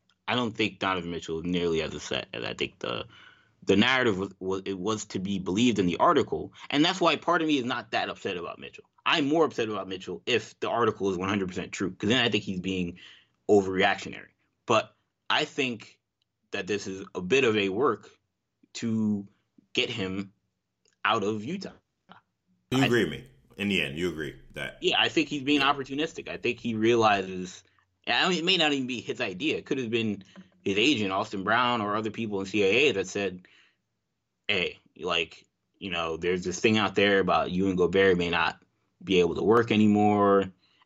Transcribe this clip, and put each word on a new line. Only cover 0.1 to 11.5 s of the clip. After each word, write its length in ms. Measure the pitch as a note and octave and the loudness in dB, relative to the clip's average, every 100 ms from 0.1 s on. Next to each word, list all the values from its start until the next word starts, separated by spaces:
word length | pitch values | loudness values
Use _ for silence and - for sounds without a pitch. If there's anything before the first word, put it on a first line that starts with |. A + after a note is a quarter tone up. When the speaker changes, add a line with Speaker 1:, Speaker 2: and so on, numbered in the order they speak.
| _ - | _ -4
Speaker 1:
I 80 | |
don't 200 | A#2+ A#2+ | -2 -2
think 240 | A2 G#2+ F#2 | -2 -2 -2
Donovan 320 | G2 F#2 F2 | -2 -2 -4
Mitchell 260 | E2+ - E2 | -8 -8 -6
was 80 | F2 | -2
nearly 340 | F2 F2 D#2+ | 0 0 0
as 140 | D#2 | -4
upset 320 | D2+ - B1+ - | -8 -6 -6 -6
as 100 | A#1 | -8
I 80 | A1 | -8
think 260 | A#1+ - - | -6 -8 -6
the, 280 | - A#1 - - - _ _ _ | -8 -6 -10 -18 -20 _ _ _
the 120 | - G2 | 2 4
narrative 420 | A#2+ C3 A#2+ F#2 | 4 4 2 0
was, 120 | G2 - | -4 -6
was, 240 | F#2 F#2+ G2 | -4 -4 -4
it 120 | F#2+ | -6
was 280 | F#2+ A2 - | -4 -4 -6
to 120 | G2+ | -6
be 200 | F#2 G2 | -4 -4
believed 400 | F#2 F#2+ B2 G#2 | -2 2 2 4
in 80 | F2+ | 0
the 100 | - | 2
article. 560 | D3+ D3 G#2 G2 - - - | 2 2 0 -4 -8 -14 -4
And 160 | C#3+ | 0
that's 160 | E3 F#3 | 0 2
why 160 | E3+ C#3+ | 0 2
part 240 | - E3+ | 0 0
of 80 | D#3 | 0
me 80 | C#3+ | 0
is 80 | |
not 280 | A#2+ A#2+ - | -2 -6 -4
that 180 | B2+ G2 | -4 -4
upset 260 | F2 G#2 F2+ | -6 -6 -6
about 220 | E2+ - | -8 -12
Mitchell. 260 | C#2 - _ _ - | -16 -18 _ _ -2
I'm 200 | D#3+ C#3 | 0 2
more 200 | D#3+ - | 2 2
upset 240 | - A2 | 0 -4
about 180 | G#2 F#2+ | -4 -6
Mitchell 320 | F#2 F#2+ F2 - | -10 -8 -8 -2
if 320 | A2+ - - | -2 -2 -8
the 80 | A2 | -2
article 420 | A2 A#2 - G2 | 2 0 0 -2
is 60 | F2 | -2
one 140 | F#2+ | -2
hundred 180 | G#2 | -2
percent 240 | F#2 | -2